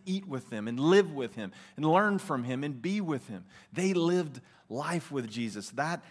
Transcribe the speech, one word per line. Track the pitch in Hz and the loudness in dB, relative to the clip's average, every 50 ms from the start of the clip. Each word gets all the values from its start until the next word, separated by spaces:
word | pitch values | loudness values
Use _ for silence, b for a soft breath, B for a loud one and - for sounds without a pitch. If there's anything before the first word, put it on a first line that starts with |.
| - | -6
eat | 190 185 196 190 190 | -4 -4 -4 -4 -6
with | 135 127 - - | -8 -8 -8 -8
them | 117 107 104 117 | -8 -6 -4 -4
and | 120 127 | -2 2
live | 143 160 185 202 196 160 | 4 6 8 6 6 4
with | 151 139 123 113 - | 0 -6 -6 -6 -6
him | 117 104 95 B B B B B | -8 -10 -10 B B B B B
and | B 151 | B 2
learn | 156 165 190 208 208 202 190 | 6 6 6 6 4 2 0
from | - - 147 127 120 | 0 -2 -2 -2 0
him | 123 127 131 143 | -2 -2 -2 -4
and | 147 139 120 | -4 -6 -4
be | 113 175 196 208 | -4 -2 -2 -2
with | 196 160 147 123 - - | -2 -2 -2 -4 -4 -8
him. | 104 90 90 B B B B B - | -12 -12 -14 B B B B B -4
They | - 185 190 190 | 0 0 2 2
lived | 175 165 170 175 180 170 151 127 123 b b b b b b | 4 4 4 4 2 0 -2 -6 -12 b b b b b b
life | 107 131 143 160 170 170 - - | -6 -6 -4 -2 -2 -4 -4 -4
with | 143 135 120 110 | -4 -4 -4 -4
Jesus. | 104 120 117 110 95 104 98 - | -4 -4 -4 -4 -4 -8 -10 -8
That | - 131 143 160 175 - - B | -4 -2 -2 -2 -2 -4 -8 B